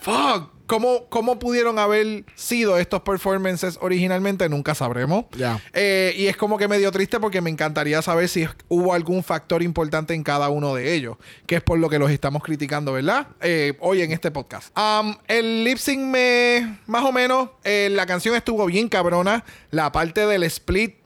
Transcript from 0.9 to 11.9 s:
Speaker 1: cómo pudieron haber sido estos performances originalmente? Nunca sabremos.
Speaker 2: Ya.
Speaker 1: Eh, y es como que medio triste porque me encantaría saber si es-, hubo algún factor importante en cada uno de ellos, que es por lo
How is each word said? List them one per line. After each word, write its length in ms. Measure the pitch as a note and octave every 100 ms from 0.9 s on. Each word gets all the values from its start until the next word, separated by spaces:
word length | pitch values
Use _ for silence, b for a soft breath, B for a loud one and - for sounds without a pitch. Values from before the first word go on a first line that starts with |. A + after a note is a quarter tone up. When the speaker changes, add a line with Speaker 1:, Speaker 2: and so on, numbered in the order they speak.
| B3 A#3+
Speaker 1:
cómo 280 | A#3 A#3 A#3+
pudieron 400 | A#3+ A#3+ A#3 A3
haber 440 | G#3 G#3+ G#3+ G#3+ - -
sido 420 | - A#3+ A3 F3+
estos 220 | F3 F#3+
performances 760 | - F#3+ G3 F#3+ F#3+ F3 F#3 E3
originalmente? 680 | F#3 F3+ F3+ F#3 G3 F#3+ F3
Nunca 240 | C#3+ C#3+ D3
sabremos. 480 | B2 A#2+ C3+ F#3+ - B2+
Speaker 2:
Ya. 240 | B2 A2+ B
Speaker 1:
Eh, 420 | - G3+ F#3+ F#3 F3
y 120 | G3
es 80 | F#3+
como 220 | G#3 G#3+
que 100 | G3+
medio 240 | G#3 G3
triste 260 | F#3+ G3 A#3
porque 220 | G#3+ F#3+
me 100 | E3+
encantaría 500 | D#3 D#3 D3+ D3 D#3
saber 260 | E3+ E3+ F3
si 140 | F3
es-, 80 | D#3+ - -
hubo 260 | F3 F3+
algún 300 | F3 E3+ F#3
factor 400 | E3+ D#3+ - E3+
importante 500 | F3 E3 D#3 D#3 D#3
en 80 | E3
cada 260 | D3 D3 C#3+
uno 240 | D3 D3 C3
de 180 | C3
ellos, 220 | E3+ A#2+ A2 B B -
que 100 | E3+
es 40 |
por 180 | - E3
lo 80 | E3